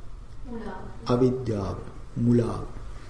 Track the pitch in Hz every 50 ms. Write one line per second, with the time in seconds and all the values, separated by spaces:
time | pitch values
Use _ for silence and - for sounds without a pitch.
0 | - - - - - - - - - - 233 220 208 196 - - - - - -
1 | - 123 123 123 131 123 123 123 117 113 107 101 95 92 92 - - - - -
2 | - - - 123 117 120 120 120 113 107 101 95 - - - - - - - -
3 | -